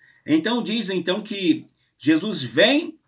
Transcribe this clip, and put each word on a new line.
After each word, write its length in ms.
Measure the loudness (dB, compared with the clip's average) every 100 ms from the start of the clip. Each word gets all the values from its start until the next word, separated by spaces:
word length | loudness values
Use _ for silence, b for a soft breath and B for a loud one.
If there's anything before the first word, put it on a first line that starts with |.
| b b
Então 380 | 0 0 2 -2
diz 260 | -2 -4 -2
então 320 | -4 -2 -4
que 460 | -4 -4 0 0 -2 _ _ _
Jesus 440 | 0 0 2 0
vem, 540 | 0 2 4 2 -2 -10